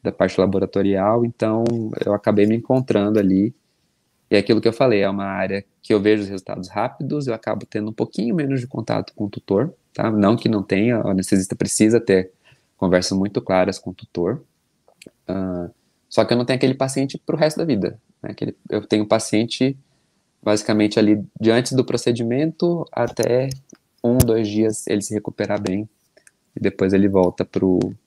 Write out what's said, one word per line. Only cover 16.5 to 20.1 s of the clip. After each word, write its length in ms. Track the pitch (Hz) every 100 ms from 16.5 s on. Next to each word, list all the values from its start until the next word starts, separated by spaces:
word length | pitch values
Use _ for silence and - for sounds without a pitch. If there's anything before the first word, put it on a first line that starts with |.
| 131
aquele 180 | 131
paciente 440 | 135 135 135 139 -
pro 180 | - 156
resto 200 | 156 156
da 80 |
vida, 360 | 165 110 87 - _ _
né? 80 | -
Aquele, 260 | - - - -
eu 160 | 107 101
tenho 200 | 107 104
paciente 680 | 110 - 107 117 - 131 135 _ _ _